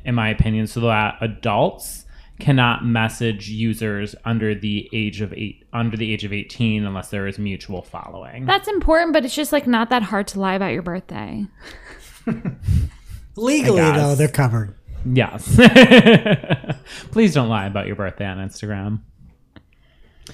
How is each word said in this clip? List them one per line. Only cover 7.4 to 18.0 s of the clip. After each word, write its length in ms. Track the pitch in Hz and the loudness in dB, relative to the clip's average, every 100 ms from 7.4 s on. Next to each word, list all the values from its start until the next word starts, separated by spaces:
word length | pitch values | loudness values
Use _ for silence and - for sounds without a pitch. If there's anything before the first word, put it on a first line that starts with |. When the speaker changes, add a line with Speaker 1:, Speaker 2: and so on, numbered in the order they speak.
| 101 92 - 92 | -8 -8 -10 -12
Speaker 1:
following. 640 | - 85 - 87 - 127 131 | -12 -16 -16 -16 -16 -10 -2
Speaker 2:
That's 200 | 392 392 | -2 -2
important, 440 | 392 - 320 339 | -2 2 2 2
but 140 | 302 240 | 0 -2
it's 80 | |
just, 180 | - 294 | -4 -2
like, 140 | 294 262 | -2 0
not 240 | 233 233 | 0 2
that 120 | 247 | -2
hard 220 | 202 202 202 | 0 -4 -4
to 120 | 196 | -4
lie 140 | 190 | -2
about 180 | 190 190 | -2 -2
your 80 | 131 | -4
birthday. 640 | 175 175 - 131 104 214 202 - - - - - - - | -6 -8 -10 -12 -10 -10 -10 -12 -20 -20 -20 -20 -20 -12
<laughs> 1120 | - - - - - - - - - - - - | -8 -6 -6 -8 0 0 0 -6 -18 -18 -16 -4
Speaker 3:
Legally, 440 | 240 302 233 185 | 0 2 4 4
Speaker 1:
I 80 | 160 | 4
guess. 100 | 151 | 4
Speaker 3:
though, 140 | 143 | 2
they're 140 | 139 151 | 2 2
covered. 460 | - 131 113 101 - - - | 2 0 0 -4 -10 -16 -10
Speaker 1:
Yes. 500 | 127 127 110 - - - | -2 0 0 -2 2 8
<laughs> 1500 | 247 254 254 247 - 220 214 190 - 143 - - - - - | 10 10 10 10 8 6 4 -2 0 -4 -4 -10 -12 -18 -6
Please 240 | 220 214 | 2 2
don't 140 | 143 117 | 4 0
lie 160 | 110 98 | 0 -2
about 200 | 98 98 | -4 -4
your 100 | |
birthday 300 | 101 | -6